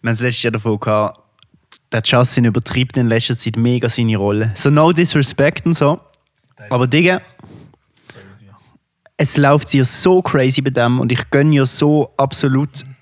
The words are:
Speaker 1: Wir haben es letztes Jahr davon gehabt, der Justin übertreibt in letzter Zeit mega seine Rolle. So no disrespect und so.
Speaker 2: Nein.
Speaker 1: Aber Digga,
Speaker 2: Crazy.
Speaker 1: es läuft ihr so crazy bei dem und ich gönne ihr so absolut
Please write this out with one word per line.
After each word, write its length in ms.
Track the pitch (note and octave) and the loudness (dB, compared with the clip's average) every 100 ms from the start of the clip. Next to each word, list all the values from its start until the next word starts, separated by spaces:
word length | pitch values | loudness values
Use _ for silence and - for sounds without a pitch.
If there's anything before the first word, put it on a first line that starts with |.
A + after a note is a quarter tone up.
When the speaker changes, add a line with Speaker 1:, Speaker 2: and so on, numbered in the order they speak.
Speaker 1:
Wir 80 | A#2 | -4
haben 60 | |
es 60 | A2 | -2
letztes 220 | B2 A#2+ | -2 -2
Jahr 80 | A#2+ | -4
davon 300 | A2 A2 G#2 | -4 -4 -4
gehabt, 400 | A2+ G#2+ G#2+ - _ _ _ _ _ - _ | -2 -2 -2 -6 _ _ _ _ _ -20 _
der 100 | A#2 | -4
Justin 420 | - B2 B2+ - A#2+ | 0 2 2 2 0
übertreibt 500 | G#2 - C3 B2 - | 0 -4 -6 -4 -2
in 120 | A#2+ | 0
letzter 280 | A2+ - A#2 | 0 -2 -6
Zeit 200 | - A2 | -6 -2
mega 320 | A#2+ B2 A#2 | 0 0 -2
seine 280 | - A#2 A2 | -2 -2 0
Rolle. 340 | G2+ G#2 A2 | 0 0 -2
So 140 | G2 C#3 | 0 2
no 220 | D3+ D#3+ | 4 4
disrespect 720 | E3+ E3+ D3+ C3+ - C#3+ C#3+ | 2 0 0 -2 0 0 0
und 100 | E3+ | -2
so. 260 | E3 C#3+ E3 _ _ _ _ _ _ | 0 0 0 _ _ _ _ _ _
Speaker 2:
Nein. 140 | - | -6
Speaker 1:
Aber 160 | B2+ B2 | -2 0
Digga, 320 | C#3+ E3 F#3 - _ - - - _ _ _ _ | 2 2 0 -6 _ -20 -20 -20 _ _ _ _
Speaker 2:
Crazy. 420 | - G2 G2 G2 _ _ _ _ _ _ - | -20 -20 -20 -20 _ _ _ _ _ _ -4
Speaker 1:
es 200 | C#3+ - | -2 2
läuft 360 | C#3+ C#3+ - | 4 2 2
ihr 100 | C#3 | 0
so 360 | B2+ - F#3 F#3 | 0 0 2 2
crazy 400 | F3+ D3 C3 C3 | 2 0 0 0
bei 100 | C3+ | -2
dem 280 | B2+ A#2+ B2+ | 0 0 0
und 140 | B2 | 0
ich 180 | A#2 - | -2 -2
gönne 240 | C#3+ D3 | 0 2
ihr 120 | D3 C3 | 2 0
so 460 | - D3 D3+ C3+ - | 0 0 2 -2 -2
absolut 680 | C3+ - C#3+ C3 D3 - - C3 | -2 0 -2 0 -2 -8 -16 -20